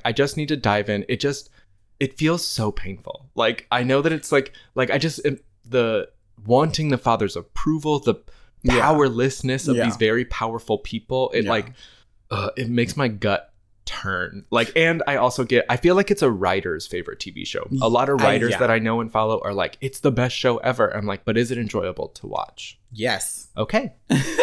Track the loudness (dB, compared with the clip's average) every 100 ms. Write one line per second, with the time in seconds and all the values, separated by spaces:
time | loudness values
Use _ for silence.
0 | -2 0 0 0 -4 -2 0 0 0 -2
1 | -2 -2 -2 -4 -8 _ _ _ _ -4
2 | -4 0 0 0 -2 -2 -2 -2 -6 -8
3 | -12 -14 -10 0 0 0 -2 0 2 2
4 | 2 0 2 2 0 -6 -10 -2 0 2
5 | 0 -2 -4 -4 _ _ -4 0 2 0
6 | -2 _ _ _ 2 4 4 2 0 0
7 | 2 2 2 -4 -6 -2 0 0 0 0
8 | 2 0 -2 -20 -20 -6 0 4 4 4
9 | 4 2 -2 -2 -4 -2 0 2 2 2
10 | 2 2 -2 -4 -4 -4 -4 -4 -4 -10
11 | -4 -2 0 0 0 -2 -2 -10 -20 -20
12 | _ _ -8 -4 -4 -4 -2 0 0 0
13 | -2 0 0 0 -4 _ _ _ -12 -10
14 | -6 -4 -6 -10 -2 0 0 2 2 2
15 | 0 2 2 0 2 2 2 2 4 4
16 | 2 2 2 2 0 0 -2 -6 -6 -8
17 | -8 -10 -12 -10 -8 -8 -4 0 2 4
18 | 2 4 4 4 2 2 2 2 2 -2
19 | -2 0 0 0 -2 -2 -4 -4 -8 -2
20 | 0 2 0 0 0 0 0 2 0 0
21 | -4 -6 -2 0 0 -2 -4 -2 -4 -6
22 | -10 -10 -8 -6 -6 -10 -18 -18 _ -6
23 | -4 -2 -4 -6 -8 -6 -2 -2 -2 -8
24 | -2 0 0 2